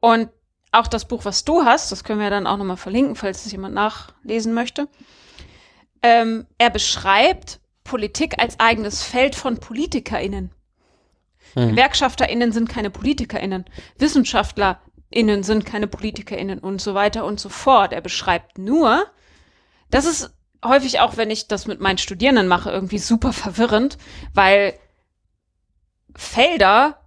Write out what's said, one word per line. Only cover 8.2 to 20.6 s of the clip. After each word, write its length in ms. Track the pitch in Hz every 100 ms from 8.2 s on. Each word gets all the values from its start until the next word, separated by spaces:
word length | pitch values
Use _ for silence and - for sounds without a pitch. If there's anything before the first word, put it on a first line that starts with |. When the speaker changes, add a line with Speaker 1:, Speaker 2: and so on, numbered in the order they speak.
| 311 -
Speaker 1:
als 180 | 240 -
eigenes 460 | 226 233 208 196
Feld 320 | - 247 269 -
von 220 | 269 233
PolitikerInnen. 920 | - 226 330 254 - 214 156 196 185 _ _ _ _ _ _ _ _ _ _
Speaker 2:
Mhm. 160 | - 120
Speaker 1:
GewerkschafterInnen 840 | 214 262 - 269 - 254 233 240
sind 160 | 226 233
keine 220 | 247 208
PolitikerInnen. 720 | 202 214 285 247 - 196 190 185 - - _
WissenschaftlerInnen 1400 | 294 302 247 226 208 - 202 180 _ _ _ - 220 208
sind 220 | 190 214 208
keine 200 | 208 208
PolitikerInnen 720 | - 214 214 208 - 196 190
und 220 | 185 196
so 140 | 208
weiter 300 | 196 208 220
und 160 | 190 208
so 80 | 196
fort. 440 | - - 262 196
Er 80 | -
beschreibt 580 | 175 - - 175 - -
nur, 460 | 190 294 285 254 415 _ _ _ _ _ _ _ _
das 160 | - 330
ist 240 | 320 - _ _ _